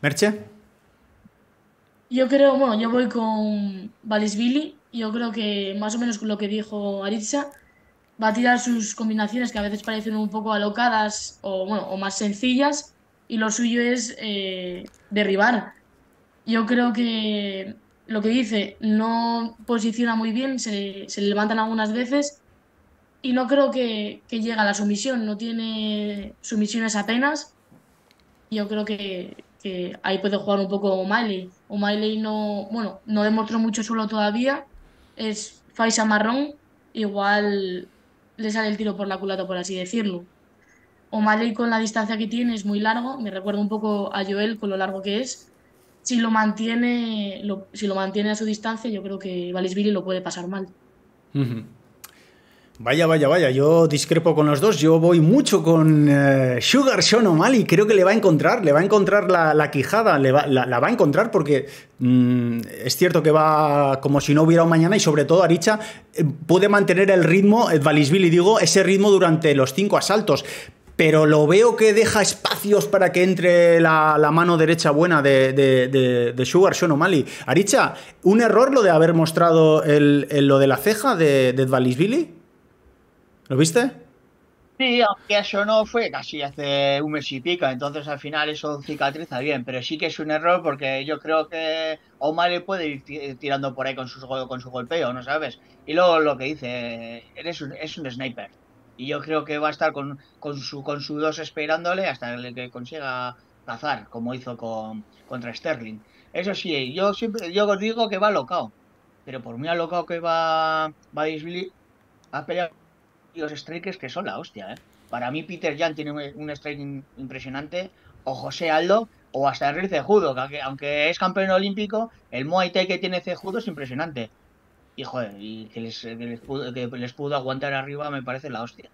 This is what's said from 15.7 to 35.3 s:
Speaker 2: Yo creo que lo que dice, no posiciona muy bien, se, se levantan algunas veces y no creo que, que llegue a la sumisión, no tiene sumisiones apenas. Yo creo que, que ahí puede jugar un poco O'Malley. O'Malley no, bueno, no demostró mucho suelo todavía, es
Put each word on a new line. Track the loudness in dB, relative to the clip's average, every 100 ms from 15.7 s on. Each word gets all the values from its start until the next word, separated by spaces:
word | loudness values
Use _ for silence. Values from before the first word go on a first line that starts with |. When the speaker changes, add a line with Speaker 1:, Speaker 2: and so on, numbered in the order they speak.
| -18 _ _ _ _ _ _
Speaker 2:
Yo | -4 -2 0
creo | 0 0
que | -2 -4 -4 -4 -4 -6 -10 -12 -16 _ _ -8
lo | -4
que | 0
dice, | 0 0 -2 -4 -6
no | -2 0 0 -2 -2 -4 -6 -12 -4
posiciona | -2 -2 -2 -2 -2
muy | -2
bien, | -4 -4 -6
se, | -6 -6 -8 -12 -14
se | -4
levantan | -2 0 0 -2
algunas | -2 -2 -4
veces | -4 -2 -2 -2 -8 _ _ _ _ _ _ _ _
y | -4
no | -2 0
creo | 2 2
que, | 0 -4 -4 -8 -10 _
que | -6
llegue | -4
a | 0
la | 0
sumisión, | 0 -2 -2 -4 -4
no | -4 -6
tiene | -8 -6 -6 -6 -4 -4 -6 -8 -12 -16
sumisiones | -8 -4 -2 -2 -4 -4
apenas. | -2 -2 -2 -2 -10 _ _ _ _ _ _ _ _ _ _
Yo | -6 -4
creo | -4
que, | -6 -8 -8 -10 -12 -18 -20 _
que | -10 -8 -8 -8
ahí | -4 -2
puede | -2 -4
jugar | -2 -2
un | 0
poco | -2 -2
O'Malley. | -2 -2 -2 -2 -6 -10 _ _
O'Malley | -4 -2 -2 -2 -4
no, | -6 -6 -6 -6 -8
bueno, | -8 -8 -10 -6
no | -2
demostró | 0 0 -2 -2
mucho | -2 -2
suelo | -4 -4 -4
todavía, | -2 -2 0 -2 -4 -8 -20 _ _ _ -10
es | -8